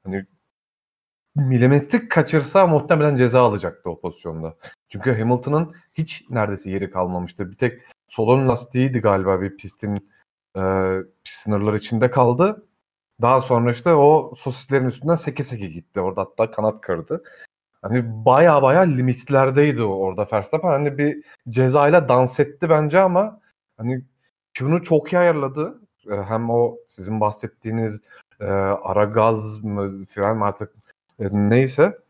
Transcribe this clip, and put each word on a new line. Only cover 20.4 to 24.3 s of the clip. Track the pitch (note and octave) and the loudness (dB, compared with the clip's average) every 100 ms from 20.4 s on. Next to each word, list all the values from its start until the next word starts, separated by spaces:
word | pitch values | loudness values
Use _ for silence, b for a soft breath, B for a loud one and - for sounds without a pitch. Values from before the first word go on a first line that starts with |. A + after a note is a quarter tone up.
| G2 D#3 F3+ | -2 -4 0
Hani | C#3 D3 C#3 | 0 -2 -2
bir | D3 D3 b b - | -4 -4 b b -6
cezayla | A#2 B2+ C#3+ C#3+ F3 C3 | 0 2 4 4 4 4
dans | B2+ B2+ - | 2 2 0
etti | C#3+ - E3+ | -4 -2 0
bence | D3+ D3+ F3 | 2 4 2
ama | F#3+ F3 G#3+ G#3+ b _ _ _ | 2 2 -2 -8 b _ _ _
hani | A#2 C3 C3 _ _ | -6 -6 -10 _ _